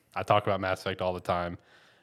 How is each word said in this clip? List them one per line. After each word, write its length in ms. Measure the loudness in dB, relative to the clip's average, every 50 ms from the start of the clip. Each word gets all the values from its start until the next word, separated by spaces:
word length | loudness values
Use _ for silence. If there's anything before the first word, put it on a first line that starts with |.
| _ _ -8
I 80 | -2 2
talk 220 | 4 4 4 4
about 140 | 2 0 0
Mass 200 | 0 -2 -2 -2
Effect 220 | -2 -4 -4 -2 -2
all 100 | -2 -2
the 80 | -2
time. 380 | -2 -2 0 0 -2 -4 -6 -8 _ _ -20 -20 -20 -20 _ _